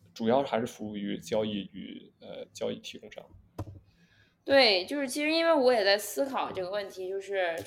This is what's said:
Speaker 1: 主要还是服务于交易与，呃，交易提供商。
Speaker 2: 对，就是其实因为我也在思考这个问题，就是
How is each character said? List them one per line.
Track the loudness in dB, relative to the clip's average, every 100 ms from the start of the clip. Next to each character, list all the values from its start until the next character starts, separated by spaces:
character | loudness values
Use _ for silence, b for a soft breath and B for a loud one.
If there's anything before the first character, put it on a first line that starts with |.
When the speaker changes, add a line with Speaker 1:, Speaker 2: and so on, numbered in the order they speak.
| _
Speaker 1:
主 | -4 2
要 | 2
还 | 2 0
是 | -2
服 | -6 -10
务 | -6
于 | -6 -6
交 | -2 -2
易 | 0 -4 -8
与， | -12 -14 -14 -18 _
呃， | -16 -14 -16
交 | -8 -6
易 | -6
提 | -10 -16
供 | -16
商。 | -18 -20 -20 _ -16 -14 -16 b b b b b _
Speaker 2:
对， | 4 6 6 4
就 | 0 -4
是 | -4
其 | -2
实 | 0
因 | 2 4
为 |
我 | 6 6
也 | 4
在 | 4 4
思 | 2 -4 -2
考 | -2 -4
这 | -4
个 | -6
问 | -6 -6
题， | -8 -8
就 | -8
是 | -4 -2 -2 -2